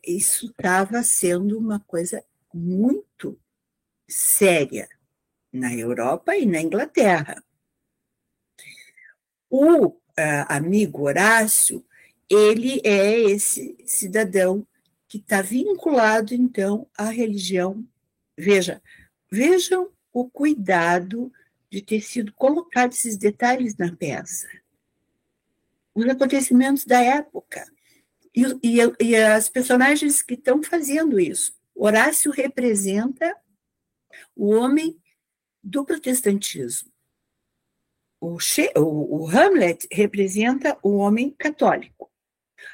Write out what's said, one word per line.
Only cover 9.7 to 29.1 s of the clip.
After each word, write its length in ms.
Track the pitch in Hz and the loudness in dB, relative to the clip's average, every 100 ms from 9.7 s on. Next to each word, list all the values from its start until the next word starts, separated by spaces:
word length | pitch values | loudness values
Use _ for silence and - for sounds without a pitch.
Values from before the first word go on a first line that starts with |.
| 330 190 - _ - | 6 4 -2 _ -6
ah, 380 | 151 147 139 | -2 -2 -2
amigo 480 | 147 156 202 185 143 | -4 0 0 0 -2
Horácio, 840 | 143 143 208 226 220 - - - _ _ _ _ - | -2 2 4 4 2 0 0 -4 _ _ _ _ 2
ele 500 | 208 214 226 247 269 | 6 6 4 0 -2
é 340 | 220 202 202 226 | 0 2 2 2
esse 580 | 214 202 - - - - | 2 2 -2 -4 -8 -14
cidadão 800 | - - 196 180 185 190 185 196 - _ _ _ _ | -6 -6 -2 -2 0 2 2 0 -6 _ _ _ _
que 100 | 214 | -14
tá 240 | - 196 | -4 -2
vinculado, 920 | 190 247 415 370 330 269 214 220 214 | -2 -2 -2 -2 0 2 2 2 -2
então, 520 | 247 247 226 196 208 - - | -2 -2 0 -2 -2 -6 -8
à 140 | 214 | -6
religião. 720 | 226 226 202 185 185 185 202 247 _ _ _ _ - | -4 -4 -4 -4 -2 -2 -6 -14 _ _ _ _ -4
Veja, 440 | 175 196 175 - _ - _ _ - | 2 2 2 -8 _ -20 _ _ -8
vejam 600 | 196 294 370 349 370 381 _ _ | 0 2 2 2 -2 -4 _ _
o 160 | 240 254 | -6 -6
cuidado 1040 | - 294 294 190 180 170 175 185 233 254 _ _ _ _ | -2 -2 0 0 2 2 0 -2 -10 -10 _ _ _ _
de 120 | 196 | -14
ter 180 | 202 220 | -6 -6
sido 320 | - 247 208 | -4 -8 -8
colocado 600 | - 262 302 349 247 247 | -2 0 0 -4 -2 -2
esses 240 | 254 233 202 | -2 -8 -2
detalhes 600 | 208 208 247 254 240 208 | -2 0 -2 0 -4 -4
na 180 | 170 | -6
peça. 540 | 175 156 98 - - - - _ _ _ _ _ _ _ _ _ _ _ _ _ | -6 -8 -8 -10 -12 -14 -20 _ _ _ _ _ _ _ _ _ _ _ _ _
Os 140 | 208 233 | -2 -2
acontecimentos 760 | 262 269 277 262 247 262 277 | 0 0 0 2 4 4 0
da 180 | - 247 | 2 4
época. 680 | 247 285 285 - - - - _ _ _ _ _ _ | 4 2 -2 -14 -16 -18 -18 _ _ _ _ _ _
E, 80 | - 262 254 | 0 0 0
e, 440 | 233 233 233 - | 0 4 4 2
e 80 | 233 | 2